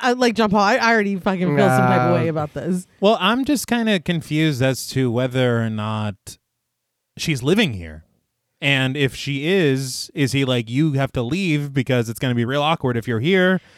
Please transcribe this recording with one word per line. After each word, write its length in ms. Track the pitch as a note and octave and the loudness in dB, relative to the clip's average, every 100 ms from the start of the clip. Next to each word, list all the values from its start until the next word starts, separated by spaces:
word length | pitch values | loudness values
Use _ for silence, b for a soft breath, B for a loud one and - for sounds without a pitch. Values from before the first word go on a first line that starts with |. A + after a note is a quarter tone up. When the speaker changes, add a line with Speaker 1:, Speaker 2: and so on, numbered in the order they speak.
Speaker 1:
I, 120 | B3+ | -2
like, 220 | B3 B3 G3+ | 2 2 2
John 120 | G#3+ | 2
Paul, 100 | G#3 | 4
I, 140 | G3+ B3 | 2 2
I 140 | A3+ | 2
already 220 | A3+ G3+ G3 | 2 2 -2
fucking 380 | G3+ F#3 F3+ | -2 -2 0
feel 140 | C#3+ C3 | 2 4
some 180 | B2+ B2+ | 4 4
type 140 | B2 | 4
of 100 | B2 | 2
Speaker 2:
Nah. 40 | |
Speaker 1:
way 140 | B2 E3 | 2 0
about 260 | D#3 D3+ | -2 -4
this. 320 | D3 E3+ F#3 - - | -6 -4 -4 -6 0
Speaker 3:
Well, 180 | G3 G#3 | 2 2
I'm 240 | F#3 A#3+ | 2 0
just 220 | C4+ C#4+ - | 0 -2 0
kinda 340 | A#3+ A3 G3 | 0 0 0
confused 600 | D#3+ E3+ - D3+ D#3+ B2+ | 0 -4 -2 0 2 2
as 240 | C3 B2+ - | 0 0 -4
to 220 | C3 B2+ | -2 0
whether 520 | A2+ B2+ B2+ B2+ A#2 | 0 0 0 2 2
or 60 | A2+ | 0
not 680 | A2 G#2+ G#2+ G#2+ F#2+ - - _ _ _ _ _ _ _ - | -4 -4 -4 -4 -8 -14 -20 _ _ _ _ _ _ _ -8
she's 240 | - C#3 | -4 -2
living 320 | C3 G3 F#3+ | 0 2 0
here. 300 | G2+ E2 D#2 - _ _ _ _ - | -2 -10 -16 -20 _ _ _ _ -4
And 340 | C#3 C#3 C3 C#3 | 0 2 0 0
if 180 | C3+ | -2
she 320 | - - C#3 D3+ | -2 -8 -4 0
is, 640 | G3 D#3 C3 C3+ - - | 2 2 0 -4 -10 -10
is 180 | - C3+ | -2 0
he 140 | C#3 C3 | 0 0
like, 240 | B2+ A2+ | -2 -2
"You 240 | B2 D#3+ | 0 0
have 180 | C3+ C3+ | 0 -2
to 100 | D3 | -4
leave 520 | A#2 F3 F#3+ D3+ C#3+ | -4 -2 -2 -2 -2
because 340 | C#3 B2 B2+ A2+ | -4 0 0 -2
it's 100 | A2 | -4
gonna 160 | C3+ | -2
be 120 | A#2+ A#2 | 0 0
real 160 | C#3+ | 0
awkward 340 | D3 D#3+ C3 A#2 | -2 -2 -2 -2
if 100 | B2+ | -2
you're 140 | A2+ | -2
here"? 400 | C#3+ F#3+ F#3 F#3 b | 2 2 2 0 b